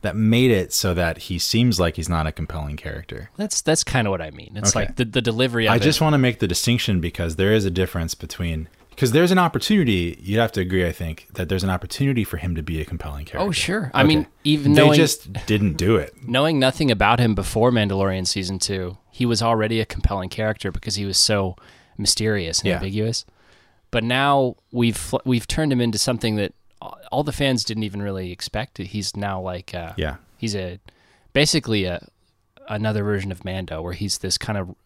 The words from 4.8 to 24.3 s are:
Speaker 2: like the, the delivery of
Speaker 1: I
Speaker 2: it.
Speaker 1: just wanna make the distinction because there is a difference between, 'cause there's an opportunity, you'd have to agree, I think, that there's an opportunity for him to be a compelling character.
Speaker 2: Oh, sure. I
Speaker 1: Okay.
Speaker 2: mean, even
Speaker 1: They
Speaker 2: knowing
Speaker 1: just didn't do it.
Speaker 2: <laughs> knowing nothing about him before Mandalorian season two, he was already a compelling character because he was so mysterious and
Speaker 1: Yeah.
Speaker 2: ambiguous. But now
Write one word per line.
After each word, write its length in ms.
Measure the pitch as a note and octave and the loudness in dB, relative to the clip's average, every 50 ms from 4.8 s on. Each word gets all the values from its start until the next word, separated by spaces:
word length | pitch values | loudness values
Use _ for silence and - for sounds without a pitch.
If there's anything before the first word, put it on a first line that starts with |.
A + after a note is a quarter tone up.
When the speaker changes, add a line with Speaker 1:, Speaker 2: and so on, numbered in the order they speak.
| G2+ | 0
Speaker 2:
like 100 | F#2+ - | -2 -2
the, 80 | - B2 | -2 -4
the 160 | A2 G2+ C3 | 0 0 -2
delivery 460 | A#2 A#2 A2 A2+ B2+ C3 A#2+ A#2 A2+ | 0 0 0 2 0 0 2 2 2
of 60 | G#2+ A2+ | 4 4
Speaker 1:
I 40 | |
Speaker 2:
it. 60 | A#2+ A2 | 4 4
Speaker 1:
just 180 | D3 D3+ - | 4 2 4
wanna 160 | D#3+ D#3 D3+ | 2 4 4
make 220 | C#3+ B2+ B2+ A2 - | 4 4 2 2 0
the 100 | - F#2 | 0 0
distinction 520 | E2+ - - - A#2+ A#2+ - - G2+ F2+ | 0 0 2 2 2 2 2 0 0 0
because 360 | D#2+ F2 - - F2+ E2 D#2+ | 0 -2 -4 -2 -4 -4 0
there 160 | D#2+ F#2+ G2 A2 | 0 2 4 4
is 140 | A2 G2+ | 4 2
a 40 | G2 | 2
difference 440 | F2 F#2 F#2 F2 - F2 E2 E2 - | 0 0 -2 0 -2 -4 -4 -4 -6
between, 540 | - - E2+ - - F2+ E2+ D#2+ D#2 D#2+ - _ _ - _ - | -8 -10 -14 -8 -6 -4 -4 -4 -4 -6 -10 _ _ -20 _ -4
'cause 160 | - C#3 B2 A2+ | 0 0 4 4
there's 180 | D#3 F3 F3+ F#3+ | 4 4 6 6
an 60 | F#3 | 4
opportunity, 800 | F3+ E3+ - G3 - - G#3+ G#3 E3 A#2+ G#2 F2+ E2+ E2+ D#2+ - - | 4 2 0 -2 0 2 2 4 4 4 2 2 2 -2 -4 -8 -6
you'd 160 | F2+ G2+ A2 | -2 2 2
have 140 | A#2 A2 - | 2 2 0
to 80 | G#2 F#2 | -2 -2
agree, 240 | F2+ F#2 F#2 F2+ | 0 0 0 0
I 60 | E2+ D#2 | 0 -2
think, 340 | - F2 E2 D#2+ - - _ - | -4 -6 -8 -8 -10 -14 _ -8
that 160 | - F#2 D#2+ | -8 -4 -2
there's 140 | F#2+ F#2+ F2+ | -2 0 0
an 40 | F#2+ | 0
opportunity 540 | F#2 F#2 - F2+ - - C#3 C#3 C3+ A#2+ G#2 | -2 -2 -4 -8 -4 -2 0 0 2 0 -2
for 140 | - - D#2+ | -2 -4 -6
him 160 | D#2+ F2 E2+ | -4 -4 -4
to 80 | D#2+ D2+ | -4 -4
be 180 | D#2+ E2 D#2 | -4 -4 -4
a 40 | D2+ | -4
compelling 400 | - - E2+ - D2+ D2 C#2+ D2+ | -6 -8 -8 -8 -8 -8 -10 -10
character. 200 | - - - - G3+ | -10 -6 -4 -2 -2
Speaker 2:
Oh, 40 | E3 | -2
sure. 380 | - - - F3+ - F#3+ B2+ - | -2 -2 -2 -2 -4 -4 -2 2
I 80 | C3+ | 4
Speaker 1:
Okay. 80 | C3+ D3+ | 4 6
Speaker 2:
mean, 180 | D#3+ D3+ D3+ - _ _ _ | 6 4 2 -2 _ _ _
even 280 | D3 D3+ D3+ C#3+ C#3 D3 | 2 2 2 4 4 6
Speaker 1:
They 80 | D3 D3+ | 8 8
Speaker 2:
knowing 120 | D3+ D3+ | 8 8
Speaker 1:
just 340 | D3 E3 D3 - - - - G2 - - | 6 6 4 2 -4 -8 -10 -8 -8 0
didn't 300 | - G#2+ G#2 G#2 G2 D2+ | 0 2 2 2 2 0
do 200 | - F2 F#2 A2+ | 2 2 4 4
it. 180 | G2+ D2 - - - | 2 2 -2 -10 -16
Speaker 2:
<laughs> 60 | - | -8
knowing 320 | A#2 A#2+ C3 C#3+ D#3+ D#3+ C#3+ | -2 0 2 2 4 4 4
nothing 320 | C3 C3 - - D#3+ C#3 | 2 2 2 2 2 2
about 300 | A#2 G2 G#2 G2+ A#2 A#2+ | 2 4 4 4 4 4
him 140 | B2 A2+ G#2+ | 4 2 2
before 360 | F#2 F#2 - - A#2 A2+ B2 | 2 -2 -2 0 4 4 4
Mandalorian 560 | B2 A#2 G#2 G2+ G2 F#2+ G2 G2 F#2 F#2+ F#2 | 4 4 2 2 2 2 2 0 0 0 -2
season 320 | F2+ - G2+ F#2+ F2+ G2 F#2 | -2 -2 -2 -4 -4 -4 -4
two, 380 | - - G2+ F#2+ F#2 F2+ F#2+ - _ _ | -4 -2 -2 -4 -4 -6 -10 -12 _ _
he 160 | _ - B2+ | _ -2 0
was 160 | A#2+ A#2 G2+ A#2 | 0 0 2 2
already 380 | A2+ A#2 A2+ G#2+ A2 A#2 A2+ | 2 2 2 2 0 0 -2
a 40 | G#2+ | -2
compelling 460 | - - - - - G#2 G2 F#2 F2+ | -2 -6 -2 -2 0 0 0 -6 -6
character 420 | - - A2 G#2+ G#2+ - - G2+ E2+ | -6 -4 -2 -4 -4 -4 -6 -6 -6
because 220 | - - A2 F#2+ | -6 -8 -6 -6
he 100 | G2 G2+ | -6 -4
was 140 | G2 F#2+ - | -2 0 0
so 380 | - - G#2+ G2+ F#2+ F#2 F2+ - - - - - _ _ _ - | 2 2 2 0 0 -2 -4 -8 -16 -20 -20 -20 _ _ _ -4
mysterious 640 | G2+ F#2+ - - G#2+ A2 G#2+ G2+ F2 E2 E2+ - | -2 -2 0 0 0 0 0 -2 -2 -2 -4 -2
and 80 | - G2 | 0 0
Speaker 1:
Yeah. 80 | F2+ | -2
Speaker 2:
ambiguous. 500 | - - G2 G2 G#2+ G#2+ A2+ A2+ - - _ _ _ _ _ _ _ _ _ _ _ _ _ | -2 -2 -4 -4 -2 -2 -2 -4 -6 -8 _ _ _ _ _ _ _ _ _ _ _ _ _
But 120 | - A#2+ A2+ | -4 -2 0
now 520 | A#2 B2 C3 C#3 C#3+ | 0 0 2 2 4